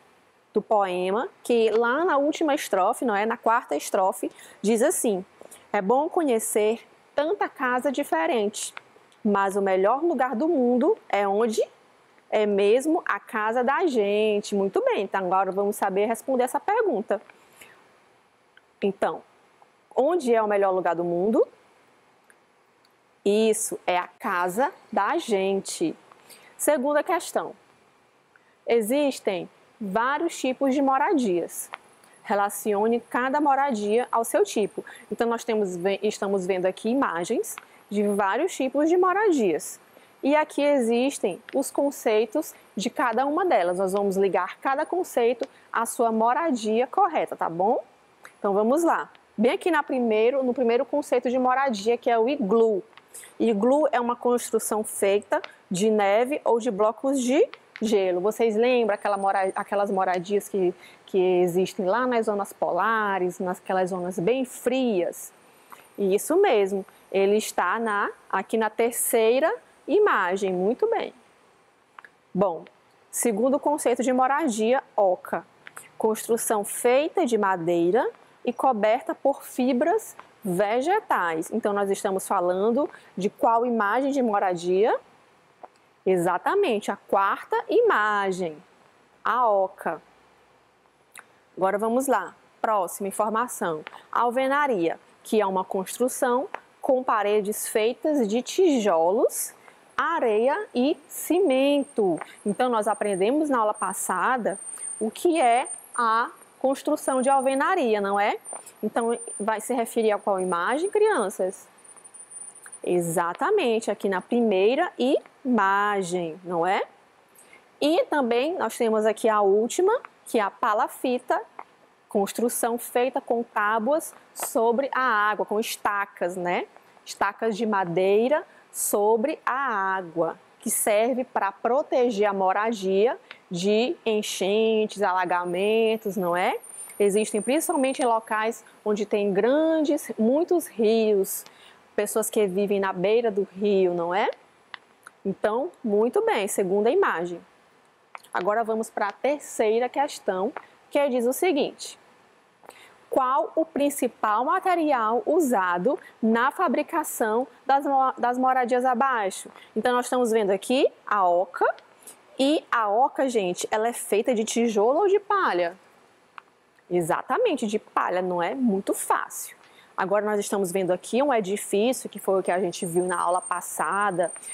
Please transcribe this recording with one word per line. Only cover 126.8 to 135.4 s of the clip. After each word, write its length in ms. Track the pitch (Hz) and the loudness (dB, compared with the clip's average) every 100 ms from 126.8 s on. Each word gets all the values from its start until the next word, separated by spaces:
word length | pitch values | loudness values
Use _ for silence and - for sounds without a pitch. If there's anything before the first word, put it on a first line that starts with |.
| _ - | _ -20
Estacas 500 | - - 202 202 226 | -12 -4 -4 -2 -4
de 100 | 202 | -2
madeira 800 | 220 196 180 170 190 202 247 302 392 - _ | 0 0 0 2 4 4 2 0 -4 -20 _
sobre 640 | - - 214 208 226 285 311 | -8 -2 2 2 2 0 -2
a 500 | - 220 277 208 190 | -4 -4 -2 -2 -2
água, 440 | 190 175 165 165 165 - - | -2 -4 -4 -4 -4 -16 -10
que 100 | 226 | -6
serve 520 | - 233 208 233 247 | -2 2 2 2 0
pra 280 | 254 220 196 | -4 -2 -4
proteger 760 | - 233 262 302 294 247 196 208 | -2 0 0 0 2 2 2 0
a 60 | |
moradia 840 | 196 185 196 226 220 190 190 226 381 - - - | 2 0 2 0 -2 0 2 2 0 -12 -20 -10
de 460 | 175 196 214 247 339 | -2 2 2 2 -2
enchentes, 960 | 233 214 208 - 190 214 220 220 214 196 | -2 -2 -2 -4 0 2 2 2 0 -2
alagamentos, 1160 | 202 180 180 180 | -2 0 0 -2